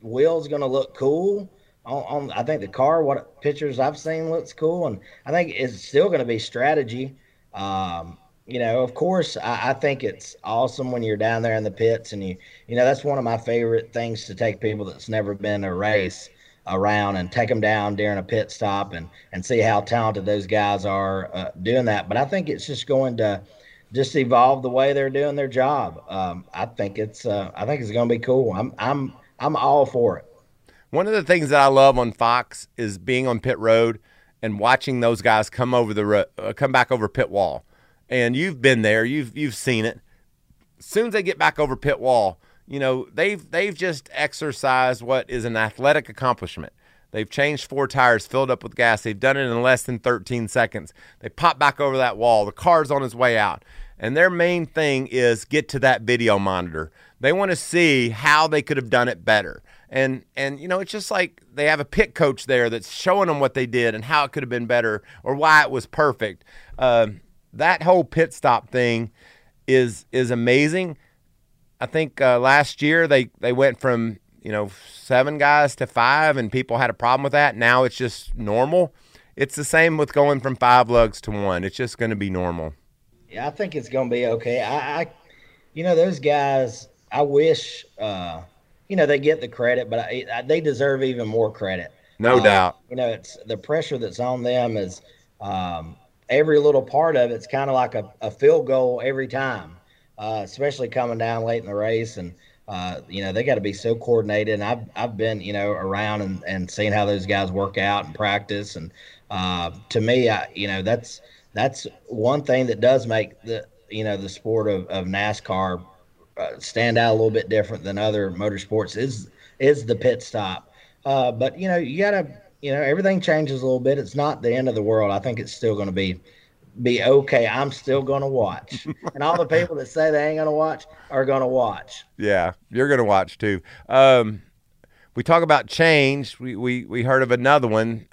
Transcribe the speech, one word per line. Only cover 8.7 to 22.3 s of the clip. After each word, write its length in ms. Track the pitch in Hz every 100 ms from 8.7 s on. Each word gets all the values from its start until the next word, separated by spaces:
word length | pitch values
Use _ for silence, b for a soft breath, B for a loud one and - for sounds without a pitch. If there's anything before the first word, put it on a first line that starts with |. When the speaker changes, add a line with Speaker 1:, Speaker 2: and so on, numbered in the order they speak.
| 120
Speaker 1:
of 120 | 127
course, 420 | - 170 185 160 -
I, 340 | 113 117 120
I 20 |
think 280 | 135 147 135
it's 320 | 131 - - -
awesome 480 | - 117 127 127 127
when 140 | 123
you're 120 | 110 104
down 260 | 107 113
there 120 | 113
in 80 | 110
the 80 | 107
pits 420 | 95 113 113 -
and 120 | 104
you, 120 | 95 92 b b -
you 80 |
know, 100 | 120
that's 200 | 127 135
one 140 | 143 139
of 40 |
my 160 | 117 113
favorite 540 | 113 117 117 113 113
things 320 | 117 117 110
to 100 | -
take 260 | 95 113 98
people 260 | 110 107 98
that's 220 | - -
never 260 | 110 101
been 280 | 98 104 104
a 100 | 98
race 580 | 90 104 107 92 - - b b b -
around 460 | 95 101 107 101 95
and 160 | 90
take 180 | 120 117
'em 120 | 117
down 340 | 107 107 104 101
during 220 | 104 98
a 40 |
pit 280 | 92 113 104
stop 420 | - 104 98 101
and, 160 | 87 82 b b
and 100 | 95
see 160 | 92 120
how 220 | 110 104
talented 460 | 101 117 110 101 95
those 200 | 104 95
guys 380 | 107 101 101
are, 500 | 98 98 98 95 92
uh, 160 | 92 90 -
doing 240 | 92 127 120
that. 220 | 104 87
But 100 | 110
I 80 |
think 240 | 135